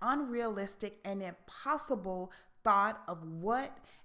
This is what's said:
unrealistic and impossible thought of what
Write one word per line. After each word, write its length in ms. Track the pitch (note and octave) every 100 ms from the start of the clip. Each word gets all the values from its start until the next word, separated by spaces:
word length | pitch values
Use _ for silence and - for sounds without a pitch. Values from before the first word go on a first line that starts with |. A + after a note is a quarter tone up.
unrealistic 960 | A#3 C#4 C4+ A#3+ A#3 G3+ G3 - G#3 -
and 200 | G3 G3
impossible 1080 | F#3+ E3 - - C4+ D4+ - A#3+ F#3+ F#3 F3+ - - -
thought 380 | A3 G3+ G3+ A3 -
of 160 | E3+ D#3+
what 540 | E3 F#3 A#3+ C#4 - - -